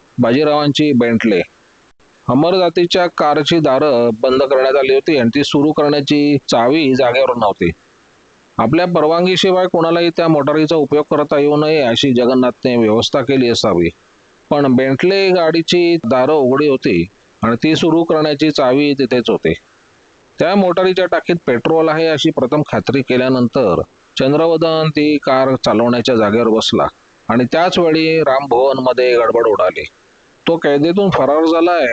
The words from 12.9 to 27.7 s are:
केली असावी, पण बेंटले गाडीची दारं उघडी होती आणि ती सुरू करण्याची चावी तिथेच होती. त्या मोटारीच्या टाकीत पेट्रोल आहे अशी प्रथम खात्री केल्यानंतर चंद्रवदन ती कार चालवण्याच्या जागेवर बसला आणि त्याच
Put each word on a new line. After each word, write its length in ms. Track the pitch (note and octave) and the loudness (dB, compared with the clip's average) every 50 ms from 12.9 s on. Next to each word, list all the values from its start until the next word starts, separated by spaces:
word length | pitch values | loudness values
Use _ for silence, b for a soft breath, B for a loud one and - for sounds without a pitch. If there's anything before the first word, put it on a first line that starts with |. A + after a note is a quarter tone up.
| G#2+ A#2 A2+ - - C#3+ | 2 0 0 -2 -2 -4
केली 280 | A#2+ C3 C3+ C3+ B2 A#2 | -2 0 0 0 0 0
असावी, 400 | A2+ - - G#2+ F2+ F2 E2+ E2+ - _ _ _ _ _ _ _ _ _ _ - | -2 -2 -2 -2 0 0 -2 -2 -4 _ _ _ _ _ _ _ _ _ _ -4
पण 260 | D3+ D3 C#3+ C3 B2 | -2 0 2 2 2
बेंटले 540 | B2+ C3 C3+ C3+ - - F3+ G3 G3 G3 F#3+ | 2 0 0 -2 -2 -2 -2 0 0 0 0
गाडीची 680 | F3+ F3+ E3 D#3+ D#3+ E3 D#3+ - F3+ F3 F3 E3+ E3+ D#3+ - | 0 0 0 0 0 -2 -2 0 0 0 2 2 0 0 -2
दारं 280 | A2+ C3 B2+ B2+ C#3+ | 0 0 0 2 2
उघडी 360 | D#3 D3+ C3 B2 C3+ C#3 D3+ D3 | 2 2 2 0 0 0 0 0
होती 360 | C3 B2+ - C#3 F#2+ E2+ E2+ - _ _ _ _ _ - | 0 0 0 -2 0 -2 -2 -4 _ _ _ _ _ -4
आणि 140 | G#2+ A2+ A#2 - | -2 -2 -2 0
ती 140 | - D#3 D#3 | 0 -2 0
सुरू 280 | C#3+ F3+ E3 D#3 E3+ E3+ | 0 0 0 0 0 0
करण्याची 460 | E3+ E3 D#3 D#3 D3+ D3 C#3 D#3 D#3 | 0 0 0 0 -2 -2 -2 -2 -2
चावी 440 | D3 - C#3 B2+ C3 C#3+ D3 D3 C#3 | 0 0 0 2 2 2 0 0 0
तिथेच 360 | C3+ C3+ A2+ B2+ B2 - A#2 | -2 -2 -2 -2 -2 -2 -2
होती. 220 | G2 - - D#2+ E2 - _ _ _ _ _ _ _ _ _ _ _ _ _ _ _ - | -2 -2 -2 -4 -4 -6 _ _ _ _ _ _ _ _ _ _ _ _ _ _ _ -4
त्या 160 | D3 E3+ G3 | -2 0 0
मोटारीच्या 520 | G3+ F#3+ F3+ E3+ F#3+ F#3 F#3 F#3 F#3+ F3+ | 0 0 0 0 0 0 0 0 0 -2
टाकीत 300 | E3+ F3 D#3+ - - F3 E3+ - | -2 -2 -2 -2 -2 -4 -2 -2
पेट्रोल 420 | - B2 A2+ - - D#3+ D#3+ D#3+ D#3+ | -2 -2 -2 0 0 0 0 0 0
आहे 180 | D3+ D#3+ E3 | 0 0 -2
अशी 240 | D#3+ D#3 C3+ - D#3+ | -2 -2 -2 -2 -2
प्रथम 320 | - C#3+ C3 A#2+ D3+ D#3 D3 | 0 0 0 0 0 -2 -2
खात्री 360 | - - G#2+ - - A#2+ C#3 | -2 -4 -4 -2 -2 -2 -2
केल्यानंतर 760 | B2+ - B2 B2 B2+ C3 C3 B2+ B2 A2+ - C#3+ A#2+ F#2+ E2 D#2 - - _ _ _ _ - - | -2 0 0 0 0 0 0 0 0 0 0 0 0 0 0 -2 -4 -8 _ _ _ _ -6 -2
चंद्रवदन 680 | C3+ C3+ D3 D#3 E3 E3+ E3 D#3 E3 E3 D#3+ D#3+ D#3 D#3 | -2 0 0 0 0 0 0 0 0 -2 -2 -2 -2 -2
ती 300 | - D3+ D3 D3+ D3+ C#3+ | -2 -2 0 0 -2 -2
कार 320 | - C#3+ C3 C3 C3+ C3+ C3 - - | -2 0 0 0 0 0 -2 -2 -2
चालवण्याच्या 520 | B2+ G#2 G#2+ A#2 A#2+ B2 B2 A2 C3 B2 | 0 0 0 0 0 0 -2 0 0 0
जागेवर 320 | A2 G#2+ G2+ G#2+ A#2 A#2 A2+ | 0 0 0 0 0 0 2
बसला 380 | G#2+ A2 - - A2+ F2 C#2+ C#2+ - _ _ _ _ _ _ - | 0 0 0 -2 -2 -2 -2 -4 -6 _ _ _ _ _ _ -4
आणि 160 | A2 B2 B2 A#2+ | -2 -2 -2 0
त्याच 260 | - D#3+ F3 F#3 | 0 0 0 0